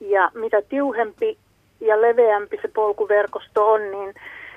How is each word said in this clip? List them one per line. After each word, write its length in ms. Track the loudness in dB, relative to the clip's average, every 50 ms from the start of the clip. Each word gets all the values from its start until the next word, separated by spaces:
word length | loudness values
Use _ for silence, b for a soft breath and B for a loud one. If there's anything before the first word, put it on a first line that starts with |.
ja 300 | -4 -2 0 2 2 0 -2
mitä 280 | -4 -4 -2 -2 -2 -2 -2
tiuhempi 720 | -4 -4 -4 -2 -2 -4 -4 -6 -6 -6 -4 -4 -4 -6 _ _ _ _ _ _ _ -4
ja 220 | 0 2 2 4
leveämpi 560 | 4 4 4 4 4 4 4 0 -2 -6 -10 -10
se 60 | -10 -6
polkuverkosto 1040 | -4 -2 -2 -2 -2 -2 0 0 2 2 0 -2 -6 -12 -12 -6 -2 0 2 4
on, 180 | 2 2 0 -4
niin 240 | -8 -10 -10 -12 -14 B B B B B B B B